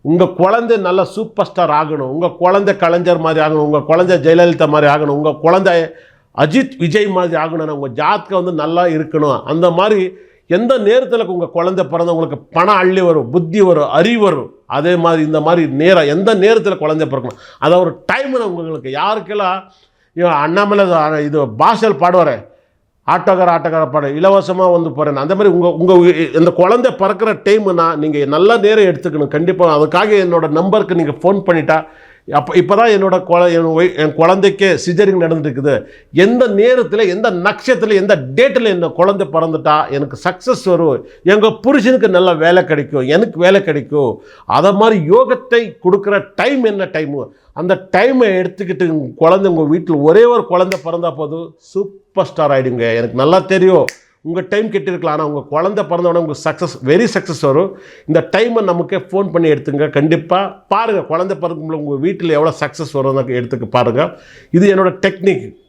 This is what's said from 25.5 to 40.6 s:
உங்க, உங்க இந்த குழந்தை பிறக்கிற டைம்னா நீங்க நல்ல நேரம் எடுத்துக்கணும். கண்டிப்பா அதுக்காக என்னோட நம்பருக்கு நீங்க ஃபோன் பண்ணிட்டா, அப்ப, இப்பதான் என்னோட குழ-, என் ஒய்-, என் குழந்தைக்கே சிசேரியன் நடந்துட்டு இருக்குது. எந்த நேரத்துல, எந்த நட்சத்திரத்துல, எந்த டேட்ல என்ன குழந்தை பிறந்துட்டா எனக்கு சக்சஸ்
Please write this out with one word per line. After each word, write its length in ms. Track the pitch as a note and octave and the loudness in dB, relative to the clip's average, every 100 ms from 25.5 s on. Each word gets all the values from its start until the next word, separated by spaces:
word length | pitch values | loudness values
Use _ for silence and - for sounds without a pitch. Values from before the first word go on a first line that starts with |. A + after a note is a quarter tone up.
| F3 | 4
உங்க, 380 | F3 D#3+ F3+ | 0 0 4
உங்க 180 | F3+ F3 | 6 6
இந்த 400 | D#3 D#3 D3+ E3+ | 2 0 2 2
குழந்தை 400 | E3+ F3+ A#3+ B3 | 4 2 4 2
பிறக்கிற 420 | - G3 G3 A3 | 0 -2 0 -2
டைம்னா 640 | G3 F#3+ G#3+ G3 F3 E3 D#3 | -2 2 2 2 0 0 0
நீங்க 300 | D3+ D3 C#3 | -4 -2 0
நல்ல 320 | D3+ G3 A3+ | 2 4 4
நேரம் 280 | G3+ A3 F#3+ | 2 4 2
எடுத்துக்கணும். 420 | C#3+ F3 D3+ C#3+ | 0 -6 -4 -4
கண்டிப்பா 540 | D3+ F3 F3+ F3 D3+ | -2 -2 2 2 4
அதுக்காக 280 | D3+ F3 G#3 | 2 2 2
என்னோட 400 | G#3 F3+ E3+ D#3 | 2 2 0 0
நம்பருக்கு 460 | D#3 F#3 G#3+ F#3 F3+ | -2 0 0 0 -2
நீங்க 160 | D3 | -2
ஃபோன் 300 | C#3+ F3+ G3 F#3+ | 0 0 0 0
பண்ணிட்டா, 400 | E3 D3+ D#3 - - - _ - | 0 0 -2 -2 -20 -20 _ -4
அப்ப, 240 | D3 D3 F#3 | -4 2 0
இப்பதான் 360 | D3+ G3+ A#3 | 2 2 4
என்னோட 320 | G3+ F#3+ F3+ | 2 2 0
குழ-, 300 | F3+ F3 F3+ | 2 2 4
என் 120 | E3+ E3 | 2 0
ஒய்-, 320 | D#3+ F3+ - | 2 0 0
என் 160 | D#3 | -2
குழந்தைக்கே 600 | D3 E3 F#3+ G3 G3 G3 | 2 2 4 2 2 0
சிசேரியன் 480 | D3+ - E3+ G3+ F#3 | 0 -2 2 2 2
நடந்துட்டு 280 | E3 D#3+ D3 | 0 -2 -4
இருக்குது. 340 | B2+ C#3+ B2 - - _ | -2 -2 -2 -4 -20 _
எந்த 340 | C#3+ G3 A#3+ B3 | 0 2 2 2
நேரத்துல, 600 | G3 A#3 B3+ F#3 G#3 G3+ | 2 2 2 0 0 0
எந்த 240 | F3+ A#3 | 0 -2
நட்சத்திரத்துல, 600 | F3+ F#3+ G3+ - A3+ G#3+ | -2 -4 -2 -2 0 2
எந்த 220 | G3+ G3 F3+ C3 C3+ | 0 2 0 0 0
டேட்ல 280 | C4 A3 | 2 2
என்ன 240 | A3+ F#3 E3 | 0 -2 -4
குழந்தை 400 | - F#3 G3 E3+ | 0 0 0 -2
பிறந்துட்டா 560 | D#3+ E3 D#3 D3+ D3+ C3+ | -2 -2 -2 0 0 0
எனக்கு 280 | C#3 C#3 C3 F3+ | -4 -6 -6 -8
சக்சஸ் 400 | F3+ B3+ B3 | -6 -4 -2